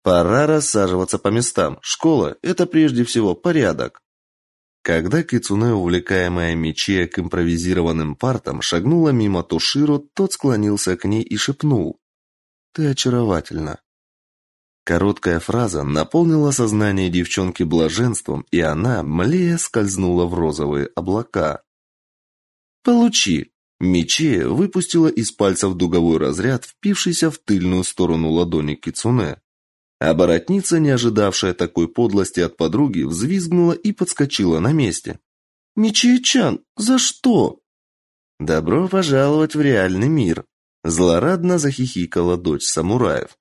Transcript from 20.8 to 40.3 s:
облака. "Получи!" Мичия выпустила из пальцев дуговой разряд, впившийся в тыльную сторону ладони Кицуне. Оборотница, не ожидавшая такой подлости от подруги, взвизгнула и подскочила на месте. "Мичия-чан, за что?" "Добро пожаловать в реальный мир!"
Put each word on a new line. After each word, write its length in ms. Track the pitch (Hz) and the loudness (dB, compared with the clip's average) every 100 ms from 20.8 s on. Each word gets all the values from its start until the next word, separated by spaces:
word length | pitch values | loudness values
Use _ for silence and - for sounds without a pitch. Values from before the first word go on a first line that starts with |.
| 69 | -4
облака. 680 | - 87 104 120 98 78 - _ _ _ _ _ _ _ _ _ _ _ _ | -6 -4 -4 -4 -4 -4 -4 _ _ _ _ _ _ _ _ _ _ _ _
"Получи!" 720 | - 240 233 214 101 76 - _ _ _ | 2 4 4 2 0 -2 -4 _ _ _
Мичия 680 | 92 90 82 - 156 98 64 | 2 2 0 0 0 0 0
выпустила 600 | 113 190 190 - 170 160 | 0 0 -2 0 2 2
из 240 | - 110 | 2 -4
пальцев 420 | - 101 92 98 | 0 0 2 -2
дуговой 460 | 90 87 87 82 80 | 0 0 2 2 2
разряд, 440 | 67 78 113 131 | 0 0 -2 -2
впившийся 680 | - _ 202 196 180 170 160 | -6 _ -4 -2 -2 0 -2
в 80 | 151 | -2
тыльную 440 | - 101 90 92 | -2 0 2 0
сторону 460 | 90 - 87 82 80 | -2 -2 0 2 2
ладони 460 | 82 87 82 76 | 0 0 0 -2
Кицуне. 680 | 73 85 - 110 123 82 65 _ _ _ _ _ _ | -6 -8 -4 0 0 -2 -8 _ _ _ _ _ _
Оборотница, 800 | - - 87 - - 196 180 165 | 0 4 4 2 0 -2 0 2
не 100 | 151 | 2
ожидавшая 640 | 127 117 107 101 - 95 | 2 2 2 0 0 -4
такой 340 | 90 87 - 82 | -2 -2 0 -2
подлости 540 | 101 117 101 90 - | 0 2 2 0 -2
от 160 | 85 - | -2 -2
подруги, 460 | 80 104 143 87 | -2 0 0 0
взвизгнула 680 | 69 82 131 196 170 175 170 | -4 -4 -2 -2 0 2 2
и 220 | 165 208 | 0 -4
подскочила 680 | - 180 - 139 - 92 80 | -2 -6 -2 -4 0 0 2
на 140 | 104 | 2
месте. 460 | 156 113 82 - 82 _ _ _ _ _ | 2 0 -4 -10 -16 _ _ _ _ _
"Мичия-чан, 840 | - 220 214 247 247 254 262 165 - _ | -2 0 2 4 4 2 2 2 -2 _
за 220 | - 214 262 | -6 0 2
что?" 640 | - - 254 202 104 - _ _ _ _ _ _ _ _ | 0 0 2 4 2 -2 _ _ _ _ _ _ _ _
"Добро 480 | 78 80 78 127 185 | -2 -2 0 0 0
пожаловать 640 | 190 165 135 139 151 156 | 0 2 2 2 2 0
в 60 | 151 | 2
реальный 480 | 143 113 92 92 123 | 2 2 2 0 0
мир!" 360 | 160 95 | 2 0